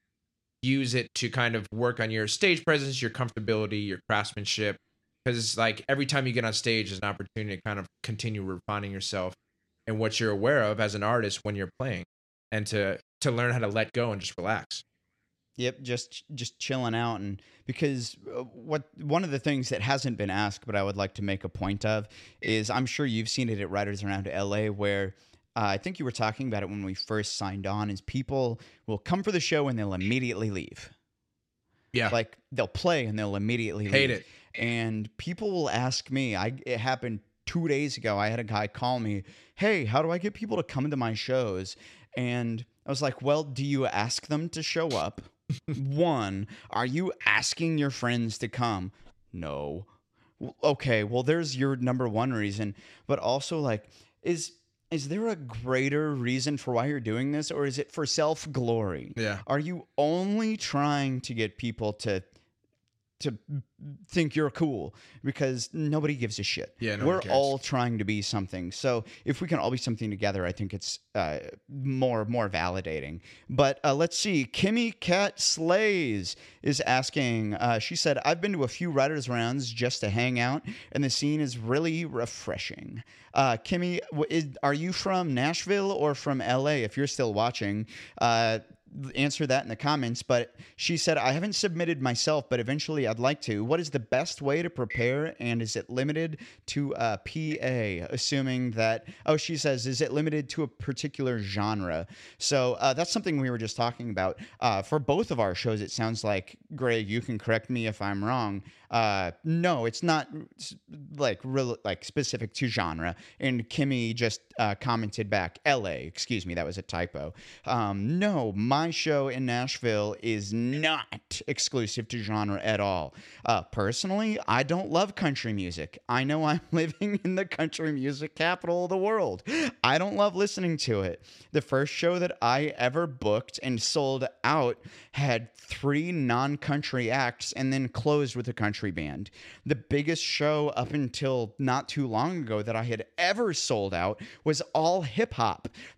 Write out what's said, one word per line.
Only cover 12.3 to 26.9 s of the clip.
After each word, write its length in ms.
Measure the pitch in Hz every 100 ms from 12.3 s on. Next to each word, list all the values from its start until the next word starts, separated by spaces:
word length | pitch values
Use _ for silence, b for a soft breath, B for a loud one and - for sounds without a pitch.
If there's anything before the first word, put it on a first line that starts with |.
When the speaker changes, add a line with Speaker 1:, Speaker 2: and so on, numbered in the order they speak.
| _ _
Speaker 1:
and 160 | 110 104
to, 320 | 107 98 - - _
to 100 | 143
learn 200 | 120 123
how 80 | 123
to 80 | 107
let 240 | 107 110
go 180 | 120 120
and 100 | 101
just 160 | 87 -
relax. 460 | 92 104 71 - - _ _ _ _ _ _ -
Speaker 2:
Yep, 240 | 123 127
just, 420 | 127 120 - - - 143
just 240 | 120 -
chilling 340 | - 131 120
out. 260 | 113 117 107
And 220 | 101 98 b b -
because, 500 | 131 147 131 113 - -
uh, 120 | 123
what, 460 | 127 120 120 151 - -
one 220 | 143 160
of 80 | 185
the 80 | 139
things 300 | 156 139 120
that 120 | 131
hasn't 340 | 110 139 131 113
been 140 | 101
asked, 380 | 98 104 98 -
but 80 | 101
I 80 |
would 120 | 98 101
like 200 | 98 -
to 80 |
make 200 | 101 98
a 60 | 92
point 340 | - 92 101
of, 240 | 110 107 107 B B B
is 280 | - 110 107
I'm 160 | 107 127
sure 220 | - 143
you've 200 | 110 110
seen 220 | - 120
it 100 | 104
at 100 | 92
Writers 340 | 101 101 101 101
Round 220 | 98 98
L 220 | 80 101
A, 160 | 104 107
where, 460 | 101 101 98 95 - b b _ -
uh, 100 | 104
I 140 | 98
think 180 | 185 185
you 80 | 135
were 60 |
talking 360 | - 110 107 131
about 140 | 104
it 80 | 95
when 160 | 101
we 80 | 95